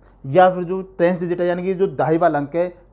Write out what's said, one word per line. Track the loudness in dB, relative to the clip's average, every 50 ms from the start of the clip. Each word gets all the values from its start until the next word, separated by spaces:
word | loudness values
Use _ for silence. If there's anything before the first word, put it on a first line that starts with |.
| _ _ _ _ -8
या | 0 4 4 6 6
फिर | 4 0 -4
जो | -6 -6 -8 -8 -8 -4 0
टेंस | 0 0 0 0
डिजिट | -4 -4 -4 -2
है | -2
यानी | -2 -2 -2 -2
कि | -4 -2
जो | -2 -2 -2
दहाई | -2 -2 -2 0 0 2
वाला | 2 2 0 0
अंक | -4 -4 -4
है | -4 -4 -4 -6 -14 _ _